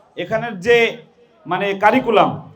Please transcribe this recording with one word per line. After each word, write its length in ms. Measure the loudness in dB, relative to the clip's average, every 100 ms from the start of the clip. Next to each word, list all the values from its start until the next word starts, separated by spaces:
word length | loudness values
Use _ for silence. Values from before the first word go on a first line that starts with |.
| _ -12
এখানের 420 | -6 -6 -6 -6
যে 380 | 0 2 2 -4 -16 _ _ _ -8
মানে 280 | -4 -4
কারিকুলাম 760 | 0 2 2 2 2 2 -2 -14